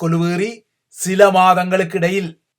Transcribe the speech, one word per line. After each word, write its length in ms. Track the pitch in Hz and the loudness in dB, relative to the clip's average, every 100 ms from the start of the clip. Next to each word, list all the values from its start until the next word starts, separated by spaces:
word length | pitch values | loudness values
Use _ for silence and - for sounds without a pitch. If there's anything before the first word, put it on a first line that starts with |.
கொலுவேறி 480 | 165 165 170 180 214 226 _ _ _ | -4 -2 -2 -4 -6 -8 _ _ _
சில 420 | - 175 190 202 | -10 -2 4 4
மாதங்களுக்கு 680 | 185 185 180 180 185 175 190 | 4 4 2 0 -2 -2 -4
இடையில் 320 | 170 196 170 - _ | -4 -4 -8 -12 _